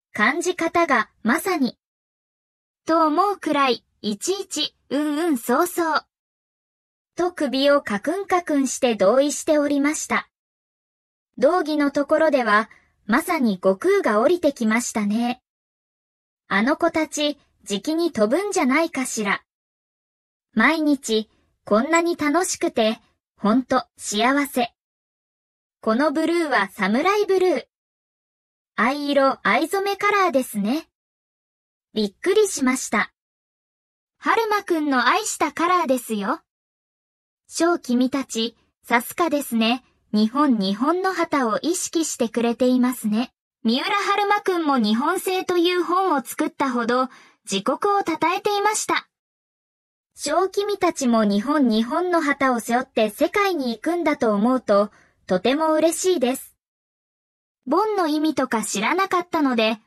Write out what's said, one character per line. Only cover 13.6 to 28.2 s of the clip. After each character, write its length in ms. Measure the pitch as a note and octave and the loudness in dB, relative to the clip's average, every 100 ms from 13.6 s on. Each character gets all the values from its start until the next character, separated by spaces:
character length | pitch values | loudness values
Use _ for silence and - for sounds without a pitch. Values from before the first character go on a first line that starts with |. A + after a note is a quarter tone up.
| F#3+ F#3+ | 0 2
空 260 | F4 G4+ | 2 2
が 200 | D4 G#3 | 2 2
降 80 | B3+ | 2
り 100 | F4 | 2
て 140 | D4+ | 0
き 120 | C#4 A3 | 0 0
ま 140 | A3+ | 0
し 140 | - | -2
た 120 | A3+ G#3 | -4 -2
ね。 360 | G#3+ A#3+ B3 _ _ _ _ _ _ _ _ _ _ - | -2 -2 -6 _ _ _ _ _ _ _ _ _ _ -4
あ 140 | F#3+ | 0
の 160 | A#3 D#4 | 2 2
子 120 | E4+ | 0
た 200 | E4 D4+ | 0 -2
ち、 280 | - D4 D4 _ _ - | -2 -4 -4 _ _ -6
じ 160 | G3+ | -6
き 140 | D4 D#4+ | -2 -2
に 180 | E4+ | -2
飛 160 | - G#3 | 0 2
ぶ 120 | D4 G4+ | 2 0
ん 60 | |
じ 80 | F#4+ | 0
ゃ 40 | C4+ | 2
な 140 | C#4+ | 2
い 100 | E4 | 0
か 160 | - B3+ | -2 -6
し 200 | - G3 | -4 -4
ら。 180 | G3 _ _ _ _ _ _ _ _ _ _ _ | -4 _ _ _ _ _ _ _ _ _ _ _
毎 260 | - A#3 D#4+ | 0 2 2
日、 500 | D4+ C#4+ - A3 A3 _ _ _ - | 0 0 0 -4 -4 _ _ _ 0
こ 160 | G#3 | 0
ん 100 | C#4+ | 2
な 100 | E4 | 2
に 140 | E4+ F4 | 0 -2
楽 300 | D4 D4+ F#4 | 0 0 0
し 100 | - | -2
く 160 | E4+ | -2
て、 300 | C#4+ A3 A3+ _ _ _ _ | 0 0 -2 _ _ _ _
ほ 200 | G#3 B3 | 0 2
ん 80 | |
と、 220 | B3+ B3+ - - | 2 -2 -2 -10
幸 500 | - G#3 A#3 C#4 C#4+ | -6 0 2 2 0
せ。 260 | - A#3+ _ _ _ _ _ _ _ _ _ _ _ | -2 -4 _ _ _ _ _ _ _ _ _ _ _
こ 120 | - A3+ | -2 0
の 160 | D4+ | 0
ブ 160 | C#4+ D#4+ | 0 0
ル 60 | E4+ D#4 | 0 0
ー 20 | |
は 200 | A#3+ G3 | 0 -2
サ 220 | - G3 | -2 -2
ム 120 | A3+ | 0
ラ 160 | F4 G#4 | 2 0
イ 80 | G#4 | 2
ブ 140 | F#4 | 2
ル 80 | F#4 | 2
ー。 180 | C#4 - _ _ _ _ _ | 0 -4 _ _ _ _ _